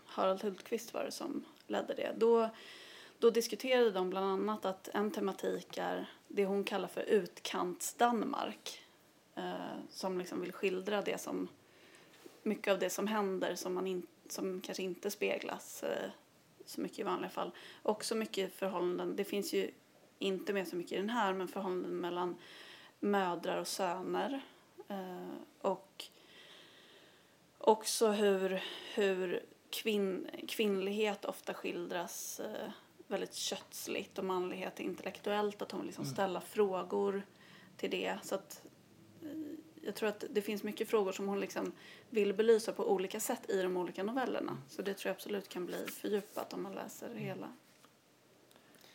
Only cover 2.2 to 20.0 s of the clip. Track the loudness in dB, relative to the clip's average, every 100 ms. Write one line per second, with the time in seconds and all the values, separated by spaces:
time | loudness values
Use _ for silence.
2.2 | 6 8 6 0 -14 -18 -18 -18 -20 4
3.2 | 6 6 2 -2 4 6 6 6 2 2
4.2 | 2 2 2 0 0 -2 -2 2 2 2
5.2 | 0 0 0 -2 -4 -4 -2 -2 -4 -12
6.2 | -4 0 2 2 2 0 -2 -4 4 4
7.2 | 4 -2 -4 0 0 -2 -6 4 4 6
8.2 | 2 0 -2 -4 -10 -12 -16 -20 -20 -20
9.2 | _ -6 -4 -4 -6 -8 -10 -6 -2 -2
10.2 | -2 -4 -4 -2 0 0 0 0 0 -2
11.2 | -2 -4 -4 -8 -20 -20 -20 -20 -20 -20
12.2 | -20 -6 -2 -2 2 2 2 0 0 2
13.2 | 2 2 0 0 -2 -2 0 -2 -4 -14
14.2 | -10 -4 -2 -4 -6 -4 -4 -2 -4 0
15.2 | 0 0 -2 -6 -8 -6 -2 -2 -4 -8
16.2 | -18 -20 -20 -20 -12 -6 -6 -4 -2 -2
17.2 | -2 -4 -4 -6 -16 -4 -2 0 0 -2
18.2 | 0 0 -2 -2 -2 0 0 0 -2 -2
19.2 | 0 0 0 0 0 -4 -18 -20